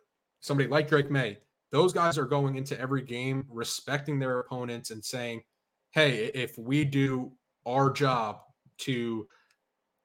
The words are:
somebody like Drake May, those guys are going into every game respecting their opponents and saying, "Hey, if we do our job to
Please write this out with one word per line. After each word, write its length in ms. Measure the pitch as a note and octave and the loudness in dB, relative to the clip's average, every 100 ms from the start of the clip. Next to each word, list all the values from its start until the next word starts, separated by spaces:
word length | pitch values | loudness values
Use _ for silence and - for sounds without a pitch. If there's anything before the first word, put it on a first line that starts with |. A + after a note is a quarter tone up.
| _ _ _ _ | _ _ _ _
somebody 280 | - C#3+ A#2+ | -2 0 2
like 180 | D3 D3 | 2 4
Drake 240 | D3+ C#3+ | 2 4
May, 280 | C#3+ A#2 G2+ _ _ - | 0 0 -6 _ _ -2
those 200 | C3+ F3+ | 4 4
guys 260 | F3+ E3+ D#3 | 4 2 2
are 80 | B2+ | 0
going 300 | C#3+ C#3 C3 | 2 0 -2
into 240 | C3+ A2+ | -6 -6
every 220 | B2+ C3+ | -2 -2
game 440 | - A#2+ C3 C3+ C3+ | -2 -6 -2 -4 -4
respecting 720 | A#2 A#2 - - C#3+ C#3+ C#3+ | -8 -6 -6 -4 -4 -2 -2
their 200 | C3 B2 | 0 -2
opponents 520 | - B2+ B2 A#2+ A2+ | -4 -6 -6 -8 -10
and 120 | A2 | -12
saying, 380 | - B2+ A#2+ A2+ - _ _ _ _ | -8 -6 -6 -8 -12 _ _ _ _
"Hey, 400 | D#3 D3+ A#2 A2+ | 4 4 4 -2
if 240 | C3 A#2+ - | -4 -6 -6
we 280 | A2+ C#3+ C#3+ | -2 0 2
do 460 | C#3 C3+ C3 C3 - _ _ A#2+ | 2 2 0 -6 -12 _ _ -2
our 260 | C3 C3+ | 4 4
job 500 | C#3 C#3+ B2 A2 G2+ _ _ _ - | 4 2 2 -2 -6 _ _ _ -12
to 480 | - B2 A#2 A2+ G#2 _ _ _ _ _ _ _ | -4 -2 -2 -4 -8 _ _ _ _ _ _ _